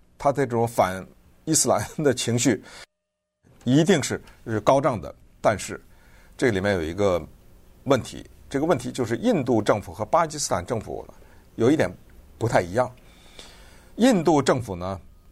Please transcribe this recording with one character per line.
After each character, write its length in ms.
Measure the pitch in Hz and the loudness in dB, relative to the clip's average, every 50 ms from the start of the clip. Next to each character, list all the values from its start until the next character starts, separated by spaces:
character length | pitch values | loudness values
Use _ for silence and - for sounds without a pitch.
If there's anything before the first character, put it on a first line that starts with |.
| _ _ _ _ | _ _ _ _
他 120 | - 143 | 0 0
的 140 | 135 135 139 | 2 2 0
这 60 | 120 | 0
种 160 | 120 117 117 | 0 0 0
反 360 | 117 117 - 104 92 92 95 87 - - _ _ _ _ _ _ | 0 2 0 0 0 0 -6 -12 -14 -20 _ _ _ _ _ _
伊 100 | - 160 | -2 0
斯 120 | - - | 2 2
兰 160 | 120 101 101 107 - - - 156 | 2 2 0 0 -4 -6 0 2
的 100 | 139 117 | 2 2
情 240 | - - 120 113 | 2 -2 -2 -2
绪 240 | 120 120 143 110 - - - - - - _ _ _ _ _ _ _ _ _ _ _ _ _ _ _ - | 2 2 2 2 0 -2 -12 -20 -20 -20 _ _ _ _ _ _ _ _ _ _ _ _ _ _ _ -2
一 200 | 120 127 147 170 | 2 4 4 6
定 200 | 170 196 147 120 | 4 4 2 2
是， 180 | - 107 - - - - - - | -2 -6 -6 -8 -14 -20 -16 -10
是 140 | 123 113 107 | -6 -6 0
高 200 | 104 147 135 135 | 2 2 2 4
涨 220 | 135 156 123 95 | 2 0 -2 -4
的。 120 | 71 67 - - - - _ _ - | -8 -12 -16 -18 -20 -20 _ _ 0
但 140 | 151 107 92 | 0 0 0
是 180 | - - 95 - - - - _ _ - - - - - - | -6 -10 -12 -14 -14 -20 -20 _ _ -20 -20 -20 -20 -20 -8
这 140 | - 143 127 | -2 0 0
里 100 | 104 92 | 0 2
面 120 | 92 101 101 | 0 0 0
有 80 | 90 | 0
一 120 | 78 78 85 | -2 -4 -2
个 280 | 98 101 98 90 85 78 73 - - _ - - - - - - - - | 0 0 0 0 0 -4 -8 -16 -20 _ -20 -20 -20 -20 -20 -20 -12 -2
问 180 | 127 139 120 | 0 0 0
题， 240 | - - - 62 - - - - - - | 0 -6 -14 -16 -18 -20 -20 -20 -18 -8
这 80 | - | -4
个 80 | 135 147 | -2 0
问 120 | 165 175 | 0 0
题 120 | 127 120 127 - | 0 -2 -8 -6
就 100 | - 123 | -4 -4
是 140 | 107 117 | -4 -4
印 260 | - 190 247 233 160 120 | -2 0 0 0 0 0
度 180 | 123 123 110 | 2 0 2
政 200 | 104 - 123 104 | 2 2 0 0
府 100 | - - | -2 -8
和 140 | 82 - 107 | -10 -10 -4
巴 200 | - - 156 170 | 0 0 0 0
基 120 | 156 151 | 0 -4
斯 120 | 147 - - | -8 -6 -4
坦 160 | 117 90 87 | -4 -4 -4
政 140 | - 127 110 | -4 -6 -6
府 260 | 98 87 67 53 - - - - - - - - - - - | -6 -8 -12 -12 -12 -16 -20 -20 -20 -20 -20 -20 -20 -18 -4
有 140 | - 110 123 | 0 2 2
一 60 | 156 | 4
点 160 | 147 113 87 90 - - - - - - - - | 2 0 -2 -4 -10 -20 -20 -20 -20 -20 -20 -8
不 100 | - 107 | -4 -4
太 140 | 113 - 120 | 2 2 2
一 140 | 92 85 92 | 0 2 -2
样。 140 | 117 127 123 - - - - - - - - - - - - - - - - - - - - - | -2 -2 -2 -6 -14 -20 -20 -20 -20 -20 -20 -20 -20 -20 -20 -20 -20 -20 -20 -20 -20 -20 -20 -2
印 260 | - 208 262 240 180 156 | 2 4 4 4 4 4
度 180 | 180 160 143 | 4 4 4
政 200 | 135 - 170 127 | 4 2 0 0
府 120 | 113 104 95 | -2 -6 -8
呢， 240 | 87 87 95 98 87 - - - - _ - | -8 -8 -8 -8 -10 -12 -20 -20 -20 _ -20